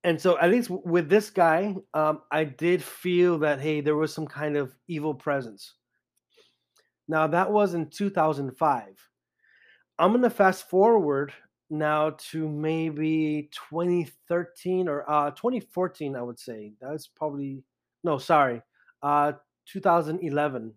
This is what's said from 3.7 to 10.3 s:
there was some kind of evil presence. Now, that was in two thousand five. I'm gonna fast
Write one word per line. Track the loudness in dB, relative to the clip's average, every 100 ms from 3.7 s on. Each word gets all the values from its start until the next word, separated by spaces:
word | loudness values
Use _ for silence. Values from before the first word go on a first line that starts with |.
| 0
there | 0 0
was | -2
some | -4 -10
kind | -6 -4 -2
of | -4 _ -10
evil | -6 -4
presence. | -4 -2 -2 -4 -14 -20 _ _ _ _ _ _ _ _ _ _ _ _ _ -4
Now, | 0 2
that | 2 2
was | 2 2
in | 0 -6
two | -4 -4
thousand | 2 0 0 -6 -2
five. | 0 0 -6 -20 _ _ _ _ _ _ _ _ _ 0
I'm | 2
gonna | 4
fast | 2